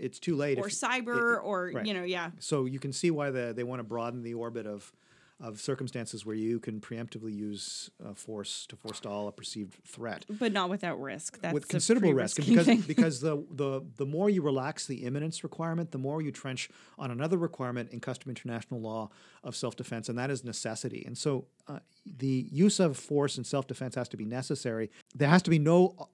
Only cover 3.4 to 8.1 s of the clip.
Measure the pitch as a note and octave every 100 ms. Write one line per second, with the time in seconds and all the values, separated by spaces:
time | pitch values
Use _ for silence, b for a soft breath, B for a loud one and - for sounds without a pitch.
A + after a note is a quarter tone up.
3.4 | A#2+ A2+ B2 B2+ A2 A#2 A#2 B2 A#2 A#2
4.4 | A#2 A#2 G#2+ G#2 - _ b b b b
5.4 | A#2 G#2+ - C3 B2+ B2 A2+ A2 G#2+ A2
6.4 | A2 A#2 A2+ G#2+ - A2+ A2+ A2+ A2 G#2
7.4 | G#2 G2+ - - - - A2